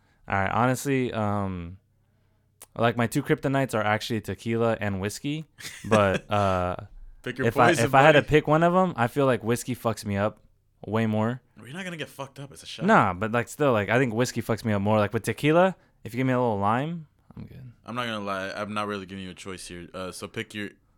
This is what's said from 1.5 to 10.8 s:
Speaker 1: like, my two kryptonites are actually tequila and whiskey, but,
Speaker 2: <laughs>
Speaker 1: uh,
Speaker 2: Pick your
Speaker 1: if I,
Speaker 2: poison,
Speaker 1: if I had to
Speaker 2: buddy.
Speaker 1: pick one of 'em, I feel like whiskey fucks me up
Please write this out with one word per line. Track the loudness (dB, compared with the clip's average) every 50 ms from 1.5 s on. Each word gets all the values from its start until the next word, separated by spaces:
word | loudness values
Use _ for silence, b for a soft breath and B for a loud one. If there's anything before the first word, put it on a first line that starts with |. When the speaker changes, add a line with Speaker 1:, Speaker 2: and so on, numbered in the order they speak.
| -4 -6 -8 -10 -12 -16 _ _ _ _ _ _ _ _ _ _ _ _ _ _ _ _ -20 -14 -6
Speaker 1:
like, | -2 -2 0 0
my | 0 -2 -2
two | -2 -2 -2
kryptonites | -2 -2 -2 -2 -2 -2 -2 -2 -2 -2
are | -2 0
actually | 0 0 0 -2 -4 -6 -6
tequila | -4 -6 -8 -8 -6 -4 -2 0 2 0 0 0
and | -2 -4 -4 -2
whiskey, | -4 -4 -6 -6 -6 -6 -6 -8 -8 -12 _ -18 B B B B B
but, | 2 4 4 6 4 2 0 -2 -2
Speaker 2:
<laughs> |
Speaker 1:
uh, | 0 0 2 2 2 0 0 -2 -4 -6 -10 -14 -16 -18 -20 -20 -20 -14 -12
Speaker 2:
Pick | -8 -4 -2
your | 0 0
Speaker 1:
if | 2 4
I, | 4 4
Speaker 2:
poison, | 4 4 2
Speaker 1:
if | 4 6
I | 6 8
had | 8 8
to | 6
Speaker 2:
buddy. | 6 4
Speaker 1:
pick | 4 4 4 4
one | 4 4 4
of | 4 4
'em, | 4 2 2 0
I | 0 -2 0
feel | 2 2 2
like | 2 2 2 0
whiskey | -2 -2 -2 -2 -4 -6
fucks | -4 -2 -2 -4 -4 -4
me | -4 -2 0
up | 0 -2 -2 -6 _ _ _ _ _ _ _ _